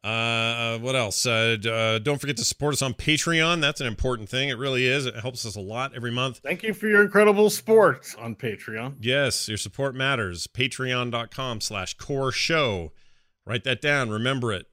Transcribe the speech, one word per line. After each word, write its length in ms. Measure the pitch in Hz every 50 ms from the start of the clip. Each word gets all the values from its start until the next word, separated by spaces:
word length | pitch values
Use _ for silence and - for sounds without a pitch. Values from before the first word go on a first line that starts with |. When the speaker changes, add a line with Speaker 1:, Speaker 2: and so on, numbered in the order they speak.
Speaker 1:
Uh, 760 | - 120 110 113 113 117 117 113 113 113 117 117 117 113 113 117
what 160 | 113 127 131
else? 300 | 131 120 104 95 - -
Uh, 320 | 127 117 110 113 113 113 110
d-, 100 | 101 117
uh, 300 | 113 113 113 110 110 113
don't 220 | 107 143 147 139
forget 160 | - 139 143 -
to 80 | 113
support 260 | - - _ 139 147 143
us 80 | -
on 120 | 135 131 120
Patreon. 680 | _ - 156 156 147 - 170 165 160 160 165 175 170
That's 220 | 151 139 - -
an 60 | 143 120
important 420 | 110 - - 131 123 117 107 95
thing. 180 | - 131 135 143
It 100 | 131 110
really 280 | 131 139 131 123 127
is. 200 | 127 127 143 135
It 100 | 127 -
helps 300 | 117 104 127 127 123 -
us 120 | 117 98 104
a 20 |
lot 340 | 98 95 107 110 107 - 113
every 160 | 123 117 120
month. 260 | 117 123 127 135 120 -
Speaker 2:
Thank 220 | _ 135 175 180 -
you 100 | 220 208
for 140 | - - 214
your 160 | 208 202 208
incredible 460 | 202 202 202 214 214 208 196 214 208
support 680 | 208 - - - 220 220 208 170 131 - - - - -
on 160 | 117 117 113 -
Patreon. 580 | - 120 104 95 - - 110 110 117 135 143 127
Speaker 1:
Yes, 480 | 107 117 127 143 143 127 - - - -
your 80 | 110 98
support 380 | - 104 - - 139 139 123
matters. 520 | 131 135 135 139 123 107 92 87 85 - -
Patreon 640 | _ - 139 135 - - 131 127 127 123 123 120
dot 200 | 117 117 117 110
com 280 | - - 135 127 117 107
slash 360 | - - 107 101 92 - - _
core 340 | - - 147 135 135 131
show. 600 | - - - - 165 160 147 123 104 90 82 78 - - - - - _ _ _ _ _ _
Write 200 | - 113 120 -
that 160 | 135 127 107
down. 280 | - 147 147 139 131 113
Remember 440 | 107 107 117 127 139 135 120 117 104
it. 140 | 90 - _